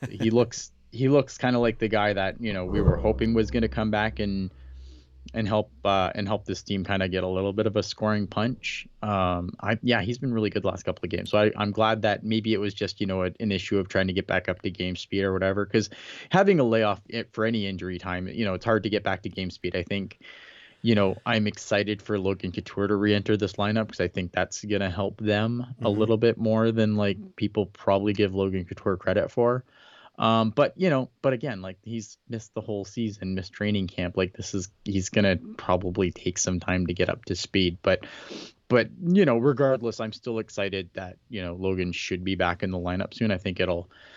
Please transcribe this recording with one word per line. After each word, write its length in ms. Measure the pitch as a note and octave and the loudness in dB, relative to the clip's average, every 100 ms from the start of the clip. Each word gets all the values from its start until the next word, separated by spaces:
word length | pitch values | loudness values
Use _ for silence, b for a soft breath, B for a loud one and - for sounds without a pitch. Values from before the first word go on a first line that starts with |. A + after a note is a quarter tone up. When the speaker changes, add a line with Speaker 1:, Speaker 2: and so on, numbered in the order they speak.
| C3 | -10
Speaker 1:
he 200 | G2+ A2 | -2 2
looks, 400 | A#2 A#2+ - - _ - | 4 2 -2 -14 _ -12
he 160 | A#2 C3 | 0 4
looks 280 | C#3+ C3 - | 4 2 0
kinda 200 | B2+ B2 | 2 4
like 200 | A#2+ - | 2 2
the 100 | A2 | 0
guy 240 | G#2+ G#2 | 2 2
that, 280 | G2 F#2+ - | 2 -2 -2
you 120 | A2+ | -4
know, 120 | G2 | -4
we 160 | F2+ G2+ | -2 2
were 160 | F#2+ F2+ | 4 4
hoping 380 | A2 A2 A2+ | 2 2 2
was 160 | A2+ G#2 | 2 2
gonna 180 | A#2+ A2+ | 2 0
come 220 | - A2 | 0 0
back 280 | G#2 A2 G#2+ | 0 0 -2
and, 300 | G#2 G2 F#2 - b b b b b - - | -2 -2 -4 -8 b b b b b -20 -10
and 120 | - G#2+ | -4 0
help, 240 | G#2+ - - | 0 0 -2
uh, 260 | G2+ G2 F#2 - | 2 2 2 -2
and 100 | G2+ | -4
help 180 | G2+ G2+ | -4 -4
this 160 | F#2+ | -8
team 220 | - G2 | -4 -4
kinda 240 | F#2 G2 F#2+ | -2 -2 0
get 140 | F#2 | -2
a 60 | F#2 | -2
little 240 | F#2 G2 | 0 0
bit 140 | G2 A2 | 0 0
of 100 | G#2 | 0
a 60 | |
scoring 440 | - - G#2+ G#2 F#2+ | -2 -2 0 0 -2
punch. 640 | - A#2 B2+ - - - - | -2 -2 -4 -8 -10 -12 -8
Um, 480 | G#2+ G2 F2+ F2 F2 - | -2 0 0 0 -4 -6
I, 180 | G2 A#2 | -2 0
yeah, 200 | A#2+ A#2 | 2 2
he's 160 | G2 B2 | 0 -4
been 160 | C3+ | -2
really 160 | A2+ G#2 | 0 0
good 120 | G2 | 0
the 60 | F#2 | -2
last 140 | F#2+ | -4
couple 220 | - - | -4 -6
of 60 | F2 | -4
games. 200 | - F#2+ | -6 0
So 80 | G#2 | 4
I, 140 | G#2+ - | 4 2
I'm 140 | G#2 | -2
glad 320 | G2+ A2 A2 | 2 2 4
that 220 | G#2 G2+ | 2 0
maybe 280 | G#2+ A2+ A2 | 0 0 2
it 60 | G#2 | 0
was 160 | G2+ | 0
just, 260 | - G2+ - | -4 -6 -4
you 60 | G2+ | -4
know, 160 | F#2+ | -2
a, 60 | F#2 - | -2 -2
an 140 | A2 | -2
issue 260 | F#2+ - G2+ | -2 0 0
of 100 | F#2 | 0
trying 200 | F#2+ F#2 | 0 0
to 40 | |
get 140 | F#2 F2+ | 0 0
back 220 | F#2+ F#2+ | -2 -2
up 140 | F2+ | -4
to 80 | F#2+ | -6
game 260 | - F#2 F2+ | -4 -6 -6
speed 260 | - G2 | -4 -2
or 100 | G2 | 0
whatever, 320 | F#2 F#2+ G2 | 0 0 0
'cause 260 | G2+ A2+ G2+ B B B B | 0 0 0 B B B B
having 280 | F#3 G3 F3 | 4 6 6
a 40 | |
layoff 360 | A#2+ A2+ G#2+ G2+ - | 4 4 2 0 -6
i-, 100 | A2+ - | -8 -8
for 140 | - | -2
any 220 | A2+ A2+ G2 | 0 0 -2
injury 320 | F#2 F#2 F2+ | -4 -6 -6
time, 280 | F#2+ F2+ F#2 | -6 -6 -4
you 180 | - | -2
know, 100 | G#2 | -2
it's 100 | F#2 | 0
hard 180 | A#2 A2 | 2 2
to 80 | G#2 | 2
get 140 | G2+ | 0
back 180 | G2 F#2+ | 0 -4
to 60 | G2 | -6
game 220 | F#2 F#2 | -6 -6
speed. 260 | - F2+ F#2 | -6 -4 -4
I 60 | |
think 340 | E2+ G2+ F#2 - B B B B B B | -2 -4 -6 -12 B B B B B B
you 120 | A2+ G#2 | 2 4
know, 200 | G2 G2+ | 4 0
I'm 220 | A#2+ A2+ G#2 | 0 0 0
excited 560 | - - G#2 G#2 G#2 | -4 0 0 2 -2
for 160 | - G#2 | -2 -2
Logan 340 | F#2+ G2 F#2 | 0 -2 -4
Couture 360 | - - - G2+ | -8 -6 -2 0
to 80 | G2+ | 2
re-enter 400 | G#2 G#2 G2 G#2+ | 4 2 2 2
this 160 | G2+ | 0
lineup 340 | - G#2 A2 G#2+ | 0 0 0 -2
'cause 120 | - | -2
I 80 | F2+ | -2
think 240 | - F2 | -2 -4
that's 320 | F2+ F#2 - | -2 -2 -4
gonna 260 | G#2 G2+ F#2+ | -2 0 0
help 300 | E2+ G2 - | -2 -4 -2
them 400 | G#2+ G#2 A2+ A#2+ - B2+ | 0 2 2 -2 -8 -4
a 40 | |
Speaker 2:
Mm-hmm. 140 | A#2+ G#2 | 0 2
Speaker 1:
little 180 | A2 A2 | 2 4
bit 220 | A#2 - | 4 2
more 340 | A2+ A2 A2+ | 2 2 2
than, 240 | A2+ G#2+ G#2 | 4 2 2
like, 220 | G2+ G2 - - | 0 -2 -8 -4
people 300 | G#2 G#2+ F#2+ | -2 0 -2
probably 460 | - - G2 G#2 | -2 2 2 2
give 220 | G2+ G2+ | 2 2
Logan 300 | F#2+ G2 F#2 | 2 0 -2
Couture 320 | F2 - G#2 F2+ | -6 -4 -2 -2
credit 340 | - F#2+ - | 0 0 2
for. 340 | - A#2+ B2 - B B B B - | 2 2 2 -4 B B B B -2
Um, 320 | A2+ A2+ A2 | 2 4 4
but, 240 | B2 D3 - | 4 2 2
you 140 | F#3 | 2
know, 180 | C3+ C3 _ | 2 -2 _
but 100 | C3+ | -2
again, 300 | B2 C#3+ G2 | 0 -4 -8
like, 160 | F#2 F#2 | -10 -12
he's 360 | A2 A2+ G2+ - - | -10 -8 -8 -14 -12
missed 240 | A2+ - | -10 -10
the 60 | A2+ | -10
whole 240 | A2 G2+ | -6 -6
season, 500 | F#2+ - A2+ G#2 F#2 | -6 -4 -4 -4 -4
missed 180 | F#2+ F#2 | -4 -6
training 340 | - G#2 G#2 F#2 | -4 -2 0 -2
camp. 300 | - F2+ F#2 | -4 -4 0
Like, 180 | F#2 | -2
this 200 | - F2 | -2 -8
is, 140 | G2+ F2 _ | -6 -8 _
he's 240 | G#2+ G2 F2+ | -4 -2 0
gonna 280 | G#2+ G2 F2 - A3 | 2 4 2 -2 -8
probably 540 | - F#2 F#2 F2 F#2 | -2 0 0 0 -2
take 260 | - F#2 - | -2 -4 -2
some 240 | - F#2 | -2 -2
time 260 | - F#2 F2 | 0 0 0
to 40 | |
get 160 | F2 F2 | 0 0
up 160 | - - | -2 -4
to 80 | F2+ | -6
speed. 420 | - G2 F2+ E2+ | -2 2 2 2
But, 220 | F#2+ F#2 - B B B B B - | 2 0 -2 B B B B B 2
but, 200 | B2 A2+ - F3 | 2 2 -2 2
you 180 | F#3+ | 4
know, 140 | D#3+ A#2 | 6 4
regardless, 600 | C3+ B2+ C3+ C3 A#2 G#2+ | 4 4 2 2 -2 -4
I'm 120 | A2 | -8
still 260 | - B2 A2+ | -8 -6 -6
excited 520 | G#2+ - G2 F#2+ F2+ | -6 -4 -4 -4 -6
that, 220 | - F#2 - - | -10 -12 -14 -12
you 120 | G#2+ | -8
know, 120 | F2+ | -8
Logan 380 | F2 F#2+ F#2 F2 | -2 0 0 0
should 320 | E2+ - F#2 | -2 -4 -4
be 100 | F2+ | -2
back 280 | F#2 F2+ F2 | 0 0 0
in 80 | G2 | -2
the 60 | F#2 | -4
lineup 360 | F2+ F#2 - | -2 -4 -4
soon. 160 | - A2+ | -2 0
I 80 | F#2 | 0
think 200 | G2 F#2 | -2 -2
it'll, 300 | F2+ F2 E2+ B B | 0 -2 -6 B B